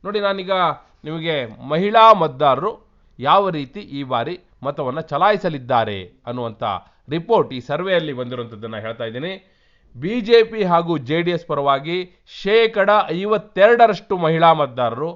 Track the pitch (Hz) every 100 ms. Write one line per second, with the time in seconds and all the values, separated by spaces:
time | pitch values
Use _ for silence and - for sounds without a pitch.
0 | 185 208 202 196 185 190 170 139 _ _
1 | 147 160 160 151 120 107 127 156 202 226
2 | 226 214 156 131 147 131 190 - _ _
3 | _ - 127 185 196 160 135 196 208 139
4 | 135 123 123 180 _ _ 131 147 135 143
5 | 160 143 190 208 185 147 123 120 107 98
6 | 90 _ - 123 117 107 113 92 _ _
7 | - 156 165 240 220 127 120 147 185 180
8 | 156 127 123 123 117 110 113 110 110 113
9 | 117 117 165 190 _ _ _ _ _ 123
10 | 156 240 208 233 226 220 190 170 170 160
11 | 123 160 170 170 170 147 139 139 143 180
12 | 180 _ _ - 190 220 226 214 196 208
13 | 151 170 202 214 - 185 208 233 233 196
14 | - 190 160 165 165 160 143 123 120 117
15 | 160